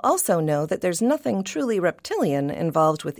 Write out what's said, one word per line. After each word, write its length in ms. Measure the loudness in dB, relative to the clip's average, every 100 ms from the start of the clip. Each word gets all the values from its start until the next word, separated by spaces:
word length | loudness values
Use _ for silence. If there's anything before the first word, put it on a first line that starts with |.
also 340 | 2 0 2 2
know 280 | 2 0 0
that 160 | -2
there's 200 | -2 0
nothing 400 | 0 0 -2 -4
truly 380 | -4 -4 -2 0
reptilian 680 | 0 -2 -6 -2 0 0 -2
involved 540 | -2 -2 2 2 2
with 160 | -4